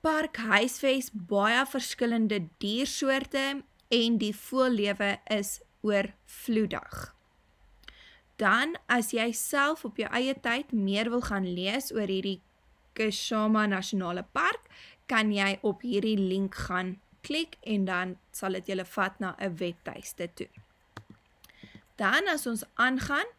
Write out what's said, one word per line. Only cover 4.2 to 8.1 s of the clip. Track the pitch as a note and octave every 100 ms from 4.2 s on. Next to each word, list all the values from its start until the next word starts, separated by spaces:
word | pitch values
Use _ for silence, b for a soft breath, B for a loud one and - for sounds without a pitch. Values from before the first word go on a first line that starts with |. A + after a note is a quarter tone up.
| G#3
voëllewe | G3+ - B3+ B3+ A3+ G3+ G3+ G3+ G3 -
is | G#3+ G3+ - - _
oorvloedig. | G#3 G3+ G3 - - - - A3 G#3+ - - - - _ _ _ _ _ _ _ B B B